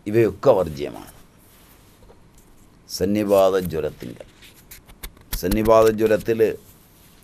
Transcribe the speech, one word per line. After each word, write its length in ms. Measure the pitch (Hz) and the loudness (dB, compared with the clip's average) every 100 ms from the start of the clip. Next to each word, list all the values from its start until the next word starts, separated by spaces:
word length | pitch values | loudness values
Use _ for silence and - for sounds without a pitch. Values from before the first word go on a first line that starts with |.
| - | -4
ഇവയൊക്കെ 420 | 110 110 87 131 107 | 0 0 2 2 2
വർജ്യമാണ് 500 | 85 71 71 53 50 - - _ _ _ _ _ _ _ - - _ - - - - _ - - | 0 -6 -10 -12 -18 -20 -20 _ _ _ _ _ _ _ -20 -20 _ -20 -20 -20 -20 _ -16 -6
സന്നിപാത 580 | 95 104 104 101 95 95 90 | -4 -2 0 2 2 0 -2
ജ്വരത്തിങ്കൽ. 560 | 78 76 - 60 58 - _ - - _ - - - - - - - | -6 -6 -10 -16 -18 -20 _ -20 -20 _ -20 -20 -20 -20 -20 -12 -8
സന്നിപാത 460 | 92 107 110 113 110 107 | -2 0 4 4 4 2
ജ്വരത്തിൽ 400 | 110 104 87 113 107 - - - _ _ _ _ | 0 0 0 0 0 -2 -12 -20 _ _ _ _